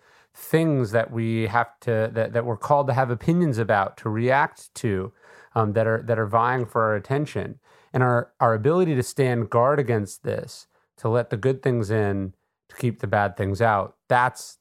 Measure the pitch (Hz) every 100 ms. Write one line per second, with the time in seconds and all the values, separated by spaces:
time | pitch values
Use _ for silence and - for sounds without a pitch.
0 | _ _ _ - - 160 165 139 113 113
1 | 113 117 113 113 110 120 117 _ - 110
2 | 110 113 110 117 120 110 - 143 135 127
3 | 127 120 - 170 165 113 107 104 98 -
4 | 113 107 120 135 156 - - - 117 95
5 | 95 - - - - 113 107 104 110 113
6 | 113 113 104 113 117 127 117 120 110 104
7 | - 139 139 107 - - _ _ _ 127
8 | 127 120 - _ 123 110 123 175 175 131
9 | - - 131 120 104 117 127 147 120 113
10 | 98 - - 107 - - - _ _ _
11 | 113 120 117 117 131 131 139 123 101 110
12 | 101 98 95 - _ _ _ - 120 104
13 | 101 104 101 101 98 98 113 101 92 -
14 | _ 123 127 - - -